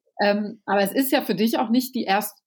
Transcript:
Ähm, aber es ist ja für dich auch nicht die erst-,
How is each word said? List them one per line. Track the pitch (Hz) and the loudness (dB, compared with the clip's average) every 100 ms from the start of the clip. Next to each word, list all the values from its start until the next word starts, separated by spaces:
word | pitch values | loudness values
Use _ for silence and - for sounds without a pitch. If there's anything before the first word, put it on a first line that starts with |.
| _ - | _ -2
Ähm, | 202 208 208 - - | 0 2 -2 -8 -2
aber | 202 | 0
es | 196 | 0
ist | - 269 | 0 0
ja | 190 | 0
für | - 180 | 0 0
dich | 226 320 | 0 0
auch | 220 | 0
nicht | 240 254 233 | 0 0 -4
die | |
erst-, | - 196 202 - | 0 -2 -2 -12